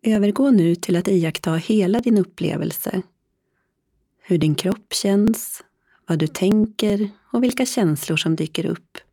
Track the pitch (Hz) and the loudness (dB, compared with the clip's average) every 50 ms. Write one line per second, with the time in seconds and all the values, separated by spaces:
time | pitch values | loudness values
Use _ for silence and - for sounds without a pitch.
0 | _ 220 220 214 202 208 202 - 269 285 254 202 165 170 170 175 - - 185 170 | _ 2 2 2 2 2 2 2 4 6 6 6 6 4 2 0 0 -2 -2 0
1 | 180 196 196 180 165 160 156 - - 170 160 165 - - 220 214 190 180 202 240 | 2 2 2 2 2 0 -4 -4 -4 -2 -2 -2 0 0 2 2 2 2 2 0
2 | 247 254 226 208 180 - _ - - 160 160 156 - 165 - - - - - 190 | 2 2 4 2 2 0 _ -4 -4 -4 -2 -2 -4 -6 -6 -6 -8 -6 -6 -6
3 | 185 _ _ _ _ _ _ _ _ _ _ _ _ _ _ _ _ _ _ _ | -8 _ _ _ _ _ _ _ _ _ _ _ _ _ _ _ _ _ _ _
4 | _ _ _ _ _ - 180 170 160 156 147 - - 185 208 - _ _ - - | _ _ _ _ _ -2 0 2 2 0 0 0 -2 -4 -4 -6 _ _ -10 -4
5 | - 202 196 202 208 220 233 - - - - - - _ _ _ _ _ _ _ | -2 0 2 2 2 0 0 -2 -6 -12 -14 -16 -18 _ _ _ _ _ _ _
6 | _ - 170 156 156 151 156 - 185 190 214 214 208 214 - - 226 214 208 202 | _ -4 -2 -2 -2 -2 -2 -2 0 0 2 2 0 -2 -2 -4 -2 -2 0 -2
7 | 214 202 208 _ _ _ - 240 247 247 240 - 254 247 - 254 208 165 151 143 | -4 -6 -8 _ _ _ -4 -2 -2 -2 -2 -2 -4 -4 -2 -2 0 0 0 -2
8 | - - 165 156 - 165 160 160 160 156 _ - - - 170 - _ _ _ - | -4 -6 -4 -4 -2 -2 -2 -2 -4 -6 _ -6 -4 -4 -6 -8 _ _ _ -20
9 | _ _ | _ _